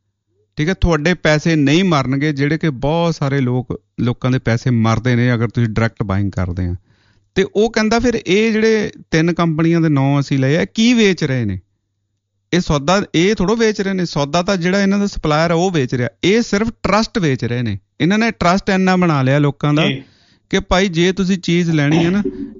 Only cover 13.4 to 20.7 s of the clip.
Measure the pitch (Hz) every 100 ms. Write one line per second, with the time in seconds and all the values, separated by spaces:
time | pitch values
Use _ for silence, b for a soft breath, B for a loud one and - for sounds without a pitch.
13.4 | 185 226 226 214 196 190 175 156 143 165
14.4 | 175 196 170 196 196 202 202 - 156 151
15.4 | 170 165 185 170 127 127 120 - 160 220
16.4 | 233 202 226 - 175 196 220 233 165 131
17.4 | 117 120 120 98 - - 156 214 233 -
18.4 | 175 190 - 190 185 185 180 147 131 143
19.4 | 147 - 151 147 143 131 B B B B
20.4 | _ 190 190